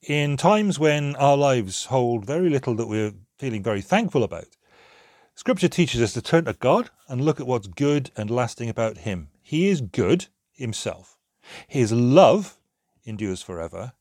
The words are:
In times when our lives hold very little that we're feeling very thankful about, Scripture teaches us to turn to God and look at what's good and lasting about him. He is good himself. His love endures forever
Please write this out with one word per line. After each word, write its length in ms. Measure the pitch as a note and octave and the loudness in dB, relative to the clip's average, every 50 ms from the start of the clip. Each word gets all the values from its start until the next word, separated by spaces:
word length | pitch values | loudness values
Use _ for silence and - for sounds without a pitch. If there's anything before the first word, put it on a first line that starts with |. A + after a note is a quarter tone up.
| - | -4
In 300 | - D3 D3 D3 D3 C#3+ | -2 -2 0 0 0 -2
times 400 | C3 - F3 G#3 G#3+ G#3+ G3+ F3+ | 2 4 4 4 4 2 0 0
when 380 | C#3+ D#3 D3+ D3 D3 D3 C#3+ C#3+ | 2 2 2 2 2 0 -4 -2
our 200 | B2+ C#3 C#3+ C#3+ | 2 4 4 4
lives 500 | C#3+ C#3+ C#3 C3 B2 G#2 F#2+ F#2+ - - | 4 4 2 2 2 0 -4 -8 -10 -8
hold 420 | - C3+ C3 B2 A#2+ A#2+ A2+ G2 | -2 0 0 0 0 -2 -4 -4
very 200 | G#2 C#3+ E3 F#3 | -4 -2 0 0
little 280 | F3 D3 C3+ C3 C3 A#2 | 2 0 0 0 -2 -2
that 120 | G#2+ A2+ | -2 -2
we're 260 | G#2+ G#2+ A2 G#2+ G#2+ G#2 G2 - _ _ _ | -4 -2 -2 -2 -4 -6 -10 -20 _ _ _
feeling 240 | - C3 A2+ G#2+ F#2+ | -8 -6 -6 -4 -4
very 180 | A2+ G#2+ G2 | -4 -4 -4
thankful 400 | F#2+ - - G#3 A#3 F3+ - C#3+ | -2 0 0 0 0 0 0 0
about, 340 | A2 G2 - E2 - _ _ _ _ _ _ _ - _ _ _ _ _ _ _ _ _ _ | -2 -2 -4 -12 -16 _ _ _ _ _ _ _ -20 _ _ _ _ _ _ _ _ _ _
Scripture 340 | - - - B3+ F3 F3 | -8 -2 -2 0 2 0
teaches 320 | E3 - - F3 C3+ - A#2+ | 0 2 2 0 0 2 0
us 140 | A#2 G#2+ - | 0 0 0
to 80 | A#2+ | -6
turn 240 | - - - E3 E3 | -4 2 2 2 2
to 80 | B2+ G2+ | 0 -6
God 380 | _ - B2 D#3 A3 A#3+ - _ _ _ | _ 2 2 2 2 0 -4 _ _ _
and 180 | _ C3+ B2 C3+ | _ -6 -2 0
look 140 | D#3 D3 - | 0 -2 -2
at 80 | C#3+ | -4
what's 180 | B2 B2+ A#2+ G2+ | -4 -4 -4 -4
good 460 | G2 E2+ - C#3+ C#3+ D3 D3 C3 - _ | -8 -6 -2 0 0 2 0 -2 -6 _
and 140 | - G#2+ G#2 | -10 -6 -4
lasting 400 | A#2 B2 B2 A#2 - - A#2+ A#2 | -2 -2 -2 -4 -4 -8 -8 -8
about 300 | G#2+ - A2+ A2 G#2+ - | -4 -2 -4 -4 -4 -6
him. 300 | - A2 G2 F2+ D#2 D2 _ _ | -8 -8 -8 -8 -10 -14 _ _
He 260 | _ - - D#3 F3+ | _ -6 -2 0 0
is 140 | G3 G3 D#3 | 0 0 0
good 460 | B2 F#2 - - G#2 F2+ C#3 F3+ - _ _ _ _ _ | -2 -6 -2 -2 2 2 2 2 0 _ _ _ _ _
himself. 680 | _ _ C3 A#2 G#2+ - - G#2+ D#2+ E2 - _ _ _ _ _ _ _ _ - - - - | _ _ -10 -8 -8 -6 -8 -8 -8 -10 -16 _ _ _ _ _ _ _ _ -20 -20 -20 -20
His 240 | _ - C#3+ A#2+ G#2 | _ -2 0 0 2
love 680 | A2+ A#2 A#2+ B2 C3+ E3+ F#3+ B2 C3+ G#3 G3 - - _ _ _ _ _ _ _ _ _ _ | 2 2 2 6 6 8 8 8 6 4 0 -6 -14 _ _ _ _ _ _ _ _ _ _
endures 380 | A#2 G#2+ G#2 G#2+ G2 F#2 F2 | -14 -10 -8 -6 -6 -6 -8
forever 520 | - - F#2 E2+ E2 E2+ F2 F2+ G#2 B2+ - _ | -8 -12 -10 -10 -10 -10 -10 -12 -14 -14 -14 _